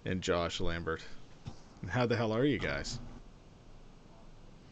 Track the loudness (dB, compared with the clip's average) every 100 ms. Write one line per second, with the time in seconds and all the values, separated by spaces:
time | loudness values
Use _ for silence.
0 | -2 0 4 4 4 2 2 2 0 -2
1 | -4 -10 -10 -12 -12 -12 -14 -10 -2 2
2 | 4 4 4 4 4 4 2 0 -2 -6
3 | -6 -10 -14 -16 -18 -18 -18 -16 -16 -18
4 | -18 -18 -18 -16 -18 -18 -14